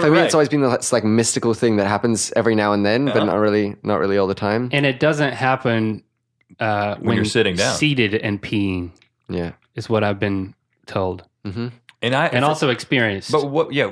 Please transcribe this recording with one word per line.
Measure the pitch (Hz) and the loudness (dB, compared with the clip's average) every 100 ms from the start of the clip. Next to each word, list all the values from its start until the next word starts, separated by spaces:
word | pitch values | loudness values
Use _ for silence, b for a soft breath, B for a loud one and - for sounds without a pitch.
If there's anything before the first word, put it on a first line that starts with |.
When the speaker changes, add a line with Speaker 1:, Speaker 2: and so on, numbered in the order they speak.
Speaker 1:
me, | 160 | 4
Speaker 2:
Right. | 160 170 | 4 4
Speaker 1:
it's | |
always | 170 147 | 4 2
been | 151 | 2
this, | 131 120 - | 2 0 0
like, | 120 | 0
mystical | 107 110 113 - 117 | 2 2 2 0 0
thing | 110 120 107 | 0 2 2
that | 98 | 2
happens | 104 120 110 - - | 0 0 -2 -2 0
every | 110 110 | 2 2
now | 104 | 2
and | 104 101 | 2 2
then, | 113 143 | 2 0
but | 113 | 0
Speaker 2:
Uh-huh. | 104 | 2
Speaker 1:
not | 90 | 2
really, | 107 104 101 101 | 2 2 0 -4
not | 104 104 | -4 0
really | 98 101 | 0 0
all | 98 | 0
the | 98 | -2
time. | 104 110 123 | -2 -2 -2
Speaker 3:
And | 143 139 | 0 0
it | 127 | 0
doesn't | 151 151 143 | 0 2 -2
happen, | 123 131 131 127 113 110 104 - _ _ _ _ - | 0 0 0 0 0 0 -4 -10 _ _ _ _ -6
uh, | 113 104 104 101 | -2 -2 -2 -2
Speaker 2:
When | 113 113 | 0 0
you're | |
Speaker 3:
when | 107 | 2
Speaker 2:
sitting | 117 101 90 | 2 2 2
down. | 120 110 | 0 2
Speaker 3:
seated | 151 135 110 110 | 0 2 0 0
and | 113 101 | -2 -4
peeing, | - 107 98 92 87 - _ _ - | -4 -2 -2 -2 -6 -12 _ _ -10
Speaker 1:
Yeah. | 90 85 - _ - | -6 -6 -10 _ -14
Speaker 3:
is | - | -2
what | 110 | 0
I've | 104 101 | 0 0
been | 104 98 95 - _ _ - | -2 -2 -6 -12 _ _ -8
told. | 104 92 90 - _ 107 | -4 -4 -6 -12 _ -12
Speaker 1:
Mm-hmm. | 95 120 117 - _ | -8 -8 -10 -20 _
Speaker 2:
And | 117 131 | -2 0
I, | 165 | 0
Speaker 3:
And | 123 | 2
also | 143 151 147 | 0 2 0
experienced. | 123 - 135 113 98 - | -2 -2 0 0 -2 -2
Speaker 2:
But | 156 143 | -2 0
what, | 143 165 | -2 -2
yeah, | 135 110 | 0 0